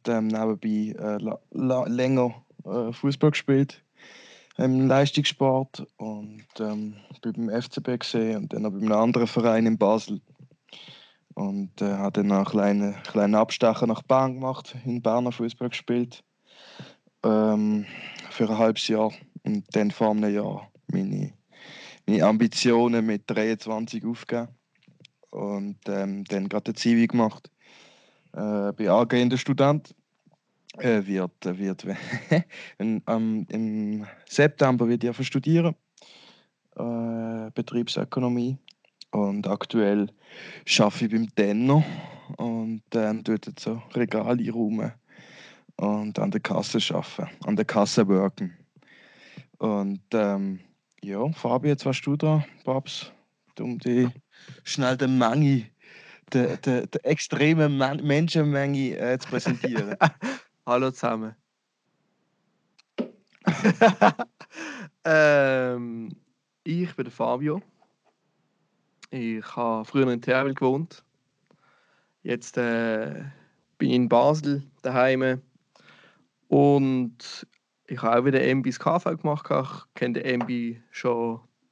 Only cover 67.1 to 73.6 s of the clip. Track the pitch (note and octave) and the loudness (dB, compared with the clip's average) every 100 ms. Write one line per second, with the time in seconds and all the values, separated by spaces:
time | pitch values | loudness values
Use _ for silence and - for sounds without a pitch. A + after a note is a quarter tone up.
67.1 | - A#2+ B2 D3+ F3 - _ _ _ _ | -4 -2 0 -2 -4 -8 _ _ _ _
68.1 | _ _ _ _ _ _ _ _ _ - | _ _ _ _ _ _ _ _ _ -14
69.1 | C3 A#2 A2 - - A#2 A2+ A2 C#3 B2+ | -8 -6 -6 -8 -4 -2 -2 -2 2 2
70.1 | A#2+ B2 C3 C#3 C3+ C3 C3+ E3 - _ | 2 0 0 0 0 0 0 -4 -12 _
71.1 | _ _ _ _ _ _ _ _ _ _ | _ _ _ _ _ _ _ _ _ _
72.1 | _ - A#2 - - A#2+ A#2 A#2 A2 C3+ | _ -6 -6 -6 -4 -2 0 0 -2 -4
73.1 | C3 C#3 - _ _ | -8 -12 -16 _ _